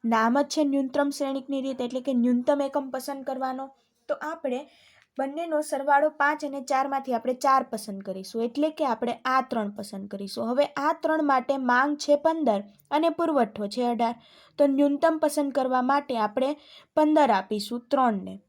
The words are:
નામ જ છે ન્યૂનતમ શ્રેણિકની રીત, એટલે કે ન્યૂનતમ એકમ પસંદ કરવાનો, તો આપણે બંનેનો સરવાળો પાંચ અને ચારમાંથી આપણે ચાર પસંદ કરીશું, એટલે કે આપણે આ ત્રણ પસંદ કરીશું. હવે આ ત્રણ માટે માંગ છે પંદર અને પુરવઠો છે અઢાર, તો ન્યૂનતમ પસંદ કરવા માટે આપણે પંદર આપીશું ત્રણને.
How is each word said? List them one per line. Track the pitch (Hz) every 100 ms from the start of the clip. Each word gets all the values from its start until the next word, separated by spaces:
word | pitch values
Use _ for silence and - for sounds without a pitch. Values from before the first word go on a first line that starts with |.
નામ | 226 226 226 262
જ | 285
છે | - 294
ન્યૂનતમ | 277 269 285 285 285
શ્રેણિકની | 277 269 262 277 262
રીત, | 254 247
એટલે | 254 254
કે | 247
ન્યૂનતમ | 240 247 247 285 277
એકમ | 285 269
પસંદ | 262 254 277 262
કરવાનો, | 254 262 254 269 _ _ _ _
તો | 285 302
આપણે | 330 277 247 294 _ _ _ _ -
બંનેનો | 269 285 339 302 302
સરવાળો | 277 277 285 302 302
પાંચ | 285 302 302
અને | 277 269
ચારમાંથી | 269 269 269 262 233
આપણે | 247 254 277
ચાર | 269 262
પસંદ | 220 214 196 196
કરીશું, | 190 190 226 233
એટલે | 240 311 311
કે | 294
આપણે | 220 240 233 262
આ | 262 254
ત્રણ | 233 208 208
પસંદ | 208 196 202
કરીશું. | 196 196 233 226
હવે | 247 285 -
આ | 285 320
ત્રણ | 311 320 294
માટે | 262 247 269 254
માંગ | 247 285 294 -
છે | 285 302
પંદર | 330 277 202 202 _ _ 294
અને | 330 330
પુરવઠો | 330 294 214 - 208 208
છે | 240
અઢાર, | 233 233 240 _ - - -
તો | 285 269
ન્યૂનતમ | 285 285 330 320 311
પસંદ | 302 285 269
કરવા | 254 254 247
માટે | 277 285 240 214
આપણે | 233 254 302 - - _ -
પંદર | 302 311 277 202
આપીશું | 196 214 208 240 - 277
ત્રણને. | 254 202 185 190